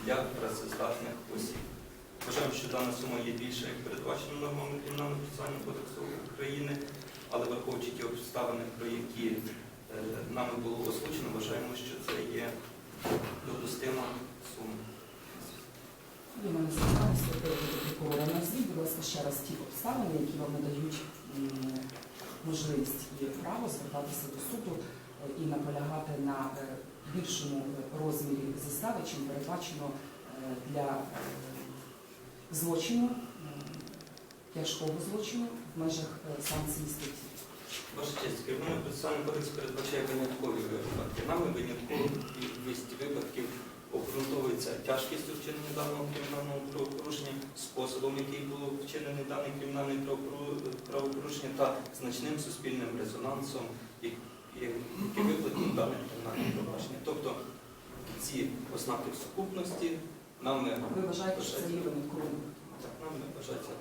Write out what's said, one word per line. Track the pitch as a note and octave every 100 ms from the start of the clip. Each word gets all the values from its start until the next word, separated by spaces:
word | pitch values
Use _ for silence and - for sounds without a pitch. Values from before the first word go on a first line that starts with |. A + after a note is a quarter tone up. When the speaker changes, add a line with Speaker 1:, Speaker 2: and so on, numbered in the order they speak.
Speaker 1:
для | - - - A2
працездатних | A2 - - - - - - - - G#2+
осіб. | - - - - - - - - -
Вважаємо, | - C3+ -
що | -
дана | B2+ B2+ B2
сума | B2+ A#2+ A#2
є | A#2
більша, | B2 - B2+
як | B2+ -
передбачено | B2+ B2+ - C#3+ D3
нормами | C#3+ C#3+ C#3+ C#3+
Кримінального | C#3+ C#3+ C#3+ C#3+
процесуального | - - C#3+ C#3 -
кодексу | - - - C#3+ - -
України, | - C#3 C#3+ C#3+ C#3+ - - - - -
але | A#2+ A#2+
враховуючи | A#2+ - A#2+ A#2+ -
ті | A#2
обставини, | A#2 - B2 A#2+ A#2 A#2 -
про | A#2 A#2
які, | - A#2+ A2+
е, | G#2+ A2 - - - - G#2+ A2 A#2 - B2
нами | B2 A#2+
було | A#2 A#2 -
озвучено, | - - - B2
вважаємо, | A2+ - B2+ B2+ B2+ -
що | - -
це | A2 - A#2
є | A#2 - - - - - - - - - C3
допустима | B2 - B2 C3 C3 B2 A#2+ - - -
сума. | - A2 A2 - - - - - - - - - - - - - - - -
Speaker 2:
І | G3
в |
мене | E3 D#3 D#3
запитання | D#3 B2+ - -
з | -
приводу | - D#3+ D#3 D#3 -
прокурора. | D3+ - D3+ C#3+ D3+ E3+
Назвіть, | E3+ A#3+ G3
будь | E3
ласка, | D#3+ - -
ще | D3+ C#3+
раз | - -
ті | - E3
обставини, | - A#3 C4 F#3+ D#3
які | C#3+ D3+
вам | C#3+ D3
надають, | D3 C#3+ D#3 - - - - C#3
м, | C3+ C3+ C3 C3 C3 - - - - - D#3+
можливість | D#3 D3+ C#3 C3 - - C#3
і |
право | C3+ C3+ - A#2+ -
звертатися | C#3 C3+ C#3+ C#3+ - C#3+
до | C3+ -
суду, | A3+ F#3+ C#3
е, | B2+ - - - C#3 -
і | D3+
наполягати | D#3 D3 C#3+ D3+ D#3 D3+ C#3 C#3
на, | C3+ C#3 C#3
е, | C3+ B2 - - D3
більшому, | F3 E3 - C#3+ C#3
е, | C3+ C#3 C3 D#3
розмірі | D3+ D3 C#3+ C#3 C3+ C3
застави, | D3 - A3 G3+ -
чим | D3 C3+
передбачено, | C#3 E3 F3 - D3+ C#3+
е, | C3+ - - - C3 C3 B2+ D3
для, | C#3+ C#3+
е, | C#3 C#3 C3+ C3+ C3+ C3+ C3 C3 C3 - - - - - - -
злочину, | D#3 E3 D#3+ - A#3+ A#3+
м, | - - - D3+ C#3+ C#3+ - - - - - - - -
тяжкого | E3 D#3 - D#3 E3 F#3+
злочину | G#3+ G#3+ A#3+ A#3 - - E3
в |
межах, | D#3+ D#3 D3+ - D#3 D3
е, | D3
санкції | D#3 D3 D#3 D3+
статті. | - C#3 C#3 - - - - - - - C#3
Speaker 1:
Ваша | C#3+ -
честь, | G3 - -
Кримінальний | C3 E3 -
процесуальний | C#3+ - D#3 D3 D3
кодекс | D3 C#3+
передбачає | C3+ C3 C3 C3+ C#3 B2+
виняткові | C3 B2+ B2+ A#2+ A2 G#2
випадки. | G#2+ G#2 G#2 - - -
Нами | E3 - -
винятковість | - - - D3+ D3 - - B2+ B2 - B2+ A#2 - B2+
випадків | C#3+ C#3 - B2+ A2+ - - - -
обґрунтовується | - - C3+ C3+ C3+ B2+ A#2 - - -
тяжкістю | C3 - D3+ D3+ D3
вчинення | D#3 D3+ D3+
даного | D3+ D3 D3 D3
кримінального | D3 C#3+ C#3+ C#3+ C#3 C#3
правопорушення, | D3+ C#3 C#3 D3+ D3+ C#3 C#3 C3+ -
способом, | - C3 B2+ B2+ C3+ C#3
який | C3+ C#3 C#3
було | C#3 C#3 C#3
вчинене | - D#3 D3 C#3+ C3+
дане | C3+ C#3 C#3
кримінальне | C#3 C#3 C#3 C#3 C#3
правопору-, | C3+ C#3 C#3+ C#3+ D3 C3 B2+ -
правопорушення, | C#3 C#3 C#3 D3 D3 C#3 C3+
та | C3+ C3+ - -
значним | B2+ B2 D3+ D3+ -
суспільним | - C3+ B2+ A2+ A2
резонансом, | G#2+ - C#3 C#3 C#3 B2+ A#2 A#2 - -
як-, | A#2 - - - - B2+
як-, | B2 A#2 B2 - C#3+
який | G#2 G#2
викликано | - - - E2+ -
дане | - - -
кримінальне | - - - - -
провадження. | - - - -
Тобто | - D3 C#3 A#2+ - - - - - - - -
ці | - C3+ - A#2+ -
ознаки | - - - -
в | -
сукупності | - F#3+ F#3 F#3 E3+ - E3+ E3 - - - -
нами | B2+ C3+ C3+ - A3 F#3+
Speaker 2:
Ви | F3+
вважаєте, | F3 F#3+ F#3
що | -
це | -
є | F3
Speaker 1:
вважається | E3+ E3+
Speaker 2:
винятковим? | D3 C#3+ D#3 D3 - - - - -
Speaker 1:
Так, | - -
нами | D#3 C#3 B2+ A#2
вважається. | - - - A#2